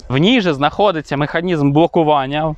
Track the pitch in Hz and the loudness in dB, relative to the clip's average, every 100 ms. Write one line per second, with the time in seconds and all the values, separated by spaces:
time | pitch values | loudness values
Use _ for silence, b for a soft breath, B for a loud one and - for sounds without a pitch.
0 | - 127 180 254 180 139 147 - 202 160 | -4 0 2 2 2 0 -2 0 0 -2
1 | 143 143 147 165 170 165 143 143 170 180 | -4 -4 -4 -4 -2 0 2 2 2 2
2 | 156 147 135 147 160 | 2 0 0 -4 -6